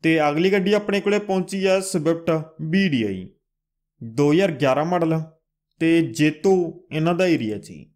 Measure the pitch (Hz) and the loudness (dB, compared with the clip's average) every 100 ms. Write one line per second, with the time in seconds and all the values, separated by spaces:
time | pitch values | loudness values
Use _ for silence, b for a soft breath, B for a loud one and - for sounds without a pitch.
0 | 160 160 147 151 190 202 185 208 208 202 | 2 2 2 2 2 2 2 0 0 -2
1 | 202 202 208 190 180 196 190 190 190 180 | 0 -2 0 -4 -2 -2 0 0 0 -2
2 | 151 165 165 160 156 - 156 185 196 131 | 0 0 -2 -2 -4 -10 -2 0 2 0
3 | 107 95 92 _ _ _ _ _ _ _ | -2 -4 -12 _ _ _ _ _ _ _
4 | 113 113 143 156 196 139 139 131 160 180 | -10 0 2 4 2 0 0 0 0 -2
5 | 165 160 156 _ _ _ _ _ 165 165 | 0 -2 -4 _ _ _ _ _ 2 2
6 | 156 117 151 151 196 190 170 - _ 156 | 0 0 0 2 2 2 0 -8 _ -2
7 | 165 175 185 151 110 101 - 80 - | 0 2 2 2 -2 -6 -10 -20 -20